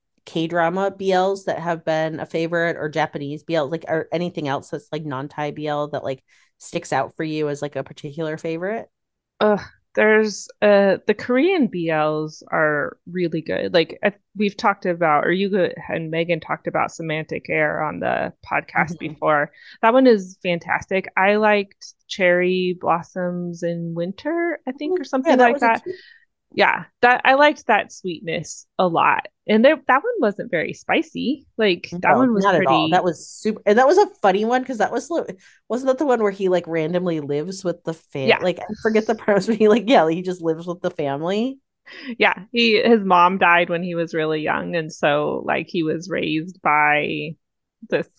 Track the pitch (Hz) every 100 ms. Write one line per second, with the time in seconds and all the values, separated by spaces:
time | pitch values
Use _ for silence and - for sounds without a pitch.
0 | _ _ - 170 165 175 165 190 196 190
1 | 190 185 190 196 190 156 170 165 165 156
2 | 160 160 - 165 165 170 170 156 151 151
3 | 156 156 143 151 - 165 139 165 - 160
4 | - 165 175 175 147 139 - 151 - 156
5 | 151 131 143 - 147 151 151 147 147 147
6 | - 131 _ _ _ _ - 170 - 135
7 | - - 160 156 147 143 147 135 139 -
8 | 147 147 156 156 170 165 185 226 - _
9 | _ _ _ - 214 202 - _ _ -
10 | 214 214 214 202 - - 208 202 196 -
11 | - 208 - 247 339 381 226 175 165 156
12 | 151 156 156 - - 165 156 147 - -
13 | - 180 170 165 - - - 180 165 -
14 | 202 - _ 196 208 - 226 202 190 170
15 | 165 147 - 185 196 196 170 - - 165
16 | 160 165 170 165 - 151 175 156 - -
17 | 160 156 156 160 - 156 151 - 151 170
18 | - - - - - 147 - - 147 170
19 | 156 156 156 151 147 _ - - 226 254
20 | 262 214 185 - 185 170 175 - - 190
21 | 185 - 196 208 214 208 202 _ - -
22 | - - 180 180 180 185 180 180 160 170
23 | 165 185 180 175 175 170 170 170 170 165
24 | 175 - 294 339 339 302 - 269 294 370
25 | 262 262 320 254 240 277 233 - - -
26 | - - _ _ _ - 196 - - -
27 | 240 247 - 269 294 294 - 208 - -
28 | 185 165 165 160 - - - - 185 156
29 | 147 - - _ - 214 262 320 - 262
30 | 440 466 220 190 - 175 170 - - 220
31 | 320 175 196 302 _ - 214 180 - 180
32 | 180 240 262 208 196 170 135 131 160 180
33 | 175 - - - 220 214 202 214 269 370
34 | 403 - 202 190 220 254 262 226 185 247
35 | 254 330 202 190 - _ - 233 262 262
36 | 294 240 208 196 190 180 165 165 160 180
37 | 180 160 143 143 175 185 180 - - 165
38 | _ 139 135 - 185 170 - 214 220 214
39 | 220 214 - 202 202 208 214 220 196 247
40 | 160 165 180 175 165 160 175 175 180 170
41 | 139 139 165 208 254 269 _ _ - 320
42 | 285 233 202 185 180 240 233 214 226 226
43 | 190 180 175 190 180 170 170 170 185 170
44 | 165 165 156 156 151 156 175 170 156 -
45 | 160 147 151 - - - 165 180 156 165
46 | 185 - 160 156 175 175 160 147 147 147
47 | 151 156 151 156 _ _ _ _ 226 156
48 | -